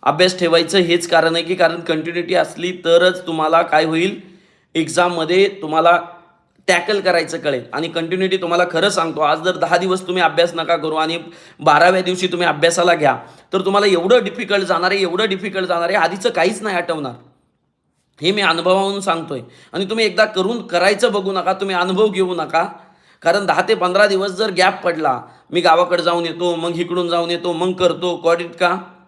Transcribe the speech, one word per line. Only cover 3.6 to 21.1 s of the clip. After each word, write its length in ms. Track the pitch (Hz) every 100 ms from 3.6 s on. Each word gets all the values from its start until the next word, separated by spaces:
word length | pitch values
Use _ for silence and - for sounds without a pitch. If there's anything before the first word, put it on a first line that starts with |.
काय 240 | 240 151 160
होईल, 360 | 160 185 208 - - _ _ _ 160
एक्झाममध्ये 840 | 151 135 180 170 160 180 202 196
तुम्हाला 400 | 156 160 170 170 170 - _ _ _ _ -
टॅकल 340 | 180 180 208
करायचं 360 | 190 170 165 160
कळेल. 280 | 147 135 120
आणि 140 | 127 165
कंटिन्युटी 500 | 165 165 185 185 185
तुम्हाला 260 | 170 170 180
खरं 180 | 165 196
सांगतो, 320 | 196 165 143
आज 200 | 151 160
जर 160 | 175 180
दहा 200 | 156 170
दिवस 300 | 185 185 185
तुम्ही 160 | 180
अभ्यास 280 | 165 151 170 170
नका 220 | 160 170
करू 180 | 151 156
आणि 240 | 156 170 165 - - _
बाराव्या 420 | 147 147 170 190
दिवशी 260 | 180 180 185
तुम्ही 200 | 175 175
अभ्यासाला 480 | 147 170 170 175 165
घ्या, 220 | 147 120 - - _
तर 80 | 190
तुम्हाला 260 | 185 196 202
एवढं 360 | 175 175 247
डिफिकल्ट 420 | 202 - 233 202 190
जाणार 260 | 170 180
आहे, 100 | 202
एवढं 280 | 185 180 220
डिफिकल्ट 380 | 190 202 190 180
जाणार 220 | 175 170
आहे, 80 | 147
आधीचं 320 | 165 185 233
काहीच 320 | - 175 214
नाही 140 | 214 180
आठवणार. 380 | 170 160 139 120 - _ _ _ _ _ _ _ _ _
हे 100 | 165
मी 100 | 208
अनुभवावरून 580 | 190 165 170 190 196 202
सांगतोय. 420 | 190 165 151 135 117 - -
आणि 120 | 160 190
तुम्ही 200 | 220 220
एकदा 200 | 180 214
करून 420 | 185 185 240 185
करायचं 440 | 175 185 208 240